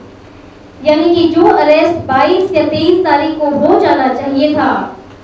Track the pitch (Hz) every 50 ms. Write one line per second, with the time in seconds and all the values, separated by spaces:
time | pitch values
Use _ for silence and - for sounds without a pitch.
0 | - - - - - - - - - - - - - - - - 262 302 302 320
1 | 330 339 349 339 330 320 - 330 359 415 403 - 302 294 302 320 349 339 339 -
2 | - - 262 269 285 311 359 381 370 - 349 302 302 302 311 311 320 349 359 370
3 | 370 311 285 285 311 320 - 311 302 285 285 - 294 339 359 - - 302 269 277
4 | 254 247 240 - 277 277 269 269 302 302 294 - 254 262 - - - - - -
5 | - - - -